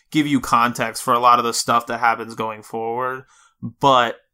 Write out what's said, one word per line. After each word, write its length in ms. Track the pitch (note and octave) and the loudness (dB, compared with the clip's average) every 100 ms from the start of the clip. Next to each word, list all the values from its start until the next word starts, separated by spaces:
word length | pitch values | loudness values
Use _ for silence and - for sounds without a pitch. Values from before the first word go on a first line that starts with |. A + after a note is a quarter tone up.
| _ | _
give 160 | D#3 D3 | -2 0
you 120 | C#3 | -2
context 640 | - A#2+ A#2+ A#2+ A#2 A2 | 2 2 2 0 -6 -4
for 120 | - | -2
a 60 | A#2+ | 2
lot 200 | A#2+ A#2+ | 4 4
of 60 | A#2 | 2
the 80 | |
stuff 340 | A2 - A#2+ A#2+ | -2 0 0 -2
that 120 | A#2 | -2
happens 360 | A#2+ A2+ A2+ A2 | 0 0 -6 -8
going 260 | A2 G#2+ | -8 -8
forward. 640 | G#2+ A2+ A2+ A#2 B2+ C3 C3 _ _ _ | -12 -8 -6 -4 -6 -8 -14 _ _ _
But 560 | A#2 - C#3 C3 A#2 - _ | -14 0 4 4 2 -4 _